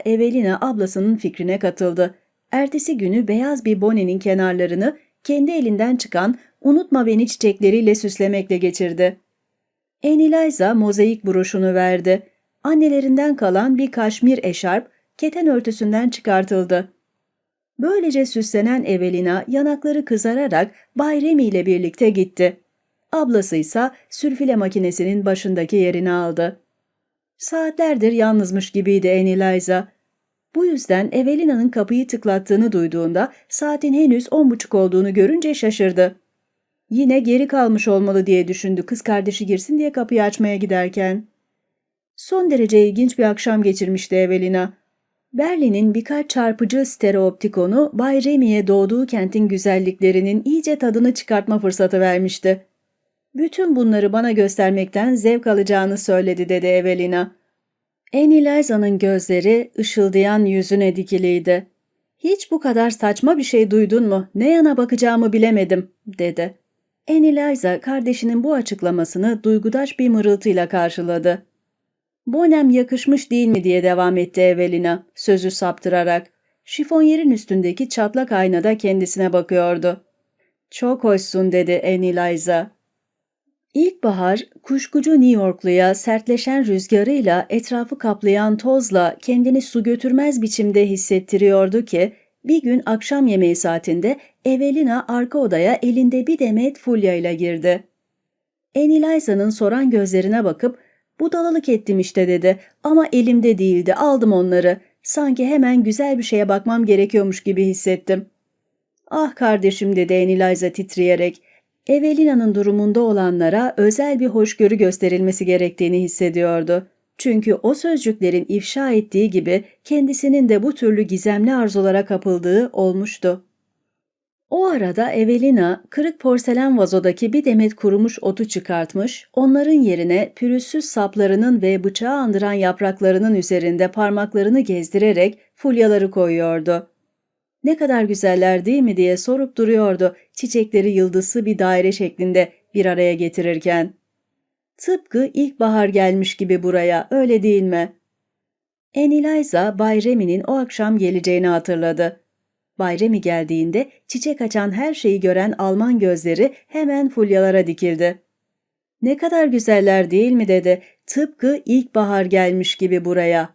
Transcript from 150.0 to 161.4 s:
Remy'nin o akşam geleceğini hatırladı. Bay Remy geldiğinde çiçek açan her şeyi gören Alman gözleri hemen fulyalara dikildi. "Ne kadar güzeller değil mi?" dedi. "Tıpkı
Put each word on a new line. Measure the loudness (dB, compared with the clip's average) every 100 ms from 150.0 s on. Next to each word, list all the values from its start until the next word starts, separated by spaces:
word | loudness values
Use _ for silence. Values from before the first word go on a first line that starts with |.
Remy'nin | 0 0 0 -2
o | -2 -4
akşam | -4 -4 -2 0
geleceğini | 0 0 0 0 2
hatırladı. | 0 -2 -2 -2 0 -2 -4 _ _ _ _ _ -6
Bay | -4 -2
Remy | 0 0
geldiğinde | -2 -2 -2 -2 -2 -2 -4 _ -14
çiçek | -8 -6 -6
açan | -4 -4 -4
her | -4 -6
şeyi | -2 -2 0
gören | 0 0 -2 -2
Alman | -2 0 0 0
gözleri | 0 0 -2 0 0 -2 _
hemen | -6 -2 -2 -2
fulyalara | 0 2 2 4 2 0
dikildi. | -2 -4 0 -2 -4 _ _ _ _ _ _ _ _
"Ne | -4 -2
kadar | 0 0 2
güzeller | 0 2 2 4 2 2
değil | 2 2
mi?" | 2 2
dedi. | 2 2 0 -2 _ -8
"Tıpkı | -4 -4 -2